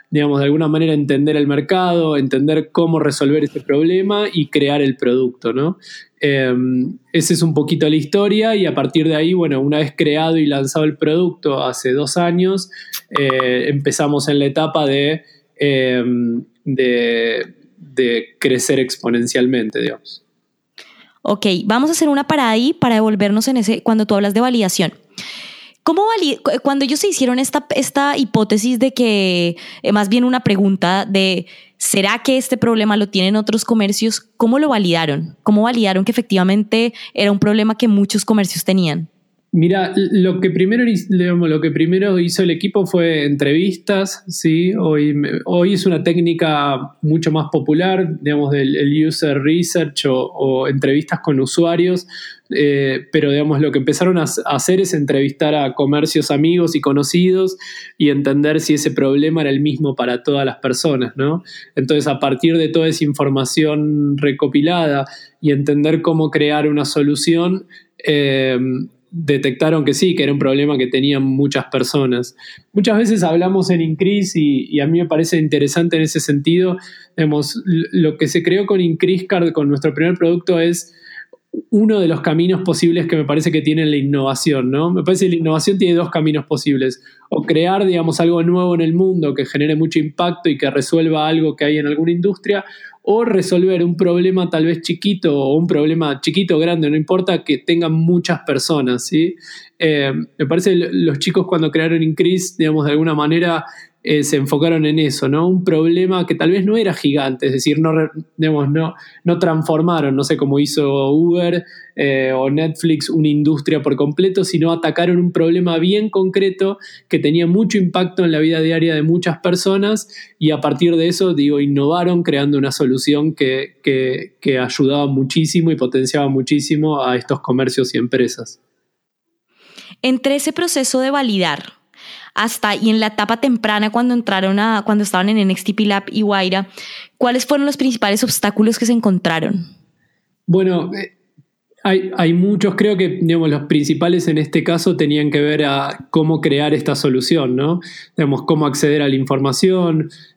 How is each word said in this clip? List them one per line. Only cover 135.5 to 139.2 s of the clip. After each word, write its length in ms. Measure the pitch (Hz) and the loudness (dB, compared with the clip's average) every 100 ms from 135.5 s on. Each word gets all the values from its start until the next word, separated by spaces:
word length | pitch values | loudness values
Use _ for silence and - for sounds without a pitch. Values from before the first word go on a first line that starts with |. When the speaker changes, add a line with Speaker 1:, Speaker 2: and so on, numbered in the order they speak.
Speaker 2:
X 100 | 180 | 0
T 100 | - | -2
P 140 | 202 208 | 0 0
Lab 160 | 196 - | -2 -2
y 100 | 214 | -2
Guaira, 460 | 208 196 185 190 190 - - - - - | 0 0 0 -2 -4 -10 -18 -18 -14 -2
¿cuáles 300 | 247 247 247 | 0 0 0
fueron 180 | 285 285 | 0 0
los 120 | 285 | 0
principales 460 | 269 226 208 208 | -2 0 0 0
obstáculos 540 | 220 - 208 208 220 220 | 0 0 0 2 2 2
que 80 | 233 | 0
se 80 | |
encontraron? 720 | 233 220 180 | 0 2 0